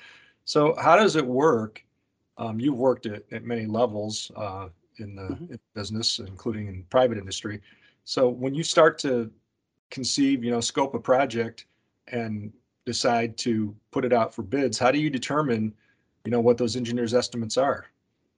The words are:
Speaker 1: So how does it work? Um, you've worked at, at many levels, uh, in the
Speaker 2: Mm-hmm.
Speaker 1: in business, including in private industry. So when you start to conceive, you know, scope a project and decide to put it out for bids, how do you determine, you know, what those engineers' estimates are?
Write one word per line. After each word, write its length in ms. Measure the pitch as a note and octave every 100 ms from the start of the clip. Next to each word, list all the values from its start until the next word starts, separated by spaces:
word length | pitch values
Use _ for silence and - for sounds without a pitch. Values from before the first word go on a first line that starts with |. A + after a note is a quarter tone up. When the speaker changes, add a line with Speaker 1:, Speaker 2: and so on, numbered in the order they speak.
| - - _ _
Speaker 1:
So 320 | - D#3 D3+ -
how 220 | C#3+ F3+
does 180 | G#3 D#3
it 100 | B2+
work? 580 | B2+ D#3 A#2 G#2+ - _ _ _ _ _ -
Um, 220 | A2+ A2
you've 180 | C#3 B2
worked 280 | C3 A#2+ A2+
at, 180 | G#2 -
at 140 | A#2 A#2
many 200 | A#2 A2
levels, 640 | G#2+ B2 G#2+ G#2+ G#2+ - -
uh, 320 | G#2 F#2+ F#2+ - _ -
in 160 | G#2 G2
the 60 |
Speaker 2:
Mm-hmm. 320 | F#2+ F#2 E3+
Speaker 1:
in 60 | A#2+ _ -
business, 420 | G2 A2 A2 -
including 480 | F#2 F#2+ B2 G#2+ G2+
in 140 | F#2 F2+
private 300 | B2+ B2+ G#2+
industry. 420 | F#2+ - G#2+ G#2 - _ _ _
So 260 | - - B2+
when 260 | B2 C3 C#3
you 80 |
start 340 | D#3+ - D#3+ D#3+
to 300 | C#3+ B2 A2 - _ _ _ _ -
conceive, 520 | - A#2+ - C3+ C3+
you 60 | A#2
know, 100 | A#2+
scope 360 | A#2 - C#3 A#2
a 40 |
project 680 | B2 B2+ C#3 A2+ A2+ - - _ _ _ -
and 440 | A#2+ A2+ G#2+ G#2 - _ _
decide 540 | - A#2 B2+ A#2 A#2 A2
to 380 | A#2+ A2 G#2+ G#2 _
put 140 | C#3 B2+
it 60 |
out 220 | A#2+ A2
for 80 | -
bids, 380 | F#2+ C#3 C3 G#2+
how 100 | B2+
do 80 | C#3+
you 140 | D3+
determine, 600 | B2+ - D3 D3 A2+ A2 - _ _ _ _ A2+
you 60 |
know, 80 | A#2+
what 180 | A#2 A#2
those 180 | A#2+ B2
engineers' 380 | A#2 A#2+ A#2
estimates 440 | A#2+ - A#2+ A2 -
are? 280 | C#3 A2 - _ _ _ _